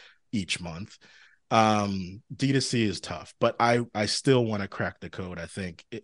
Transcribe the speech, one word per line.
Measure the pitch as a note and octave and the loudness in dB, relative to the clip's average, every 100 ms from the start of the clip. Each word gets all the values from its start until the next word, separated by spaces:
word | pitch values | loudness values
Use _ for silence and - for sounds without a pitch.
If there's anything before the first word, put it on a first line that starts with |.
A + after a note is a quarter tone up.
| - _ _ | -20 _ _
each | A2+ F2+ - | -4 -4 -6
month. | E2+ D#2+ G#2+ - _ - - _ - | -8 -10 -12 -16 _ -20 -20 _ 0
Um, | A2+ A2 G#2+ G2+ G2 F2+ G2 - A#2 | 4 6 4 0 -4 -6 -12 -14 -4
D | C#3 | 0
two | C3+ | 0
C | B2+ B2 | 0 0
is | G#2+ E2+ | 0 -2
tough, | - F2 - - | -6 -10 -12 0
but | A#2 - | 0 4
I, | A#2 A#2+ A#2 | 4 4 0
I | G#2+ G#2 | -2 -2
still | - - C3 A#2 | 0 4 4 4
wanna | G#2 F#2+ | -2 -4
crack | - F2+ - | -4 -6 -6
the | F2 | -12
code. | - F#2 E2+ | -10 -10 -8
I | E2 | -10
think | - F#2 E2 - | -8 -8 -10 -14
it, | A2 | -14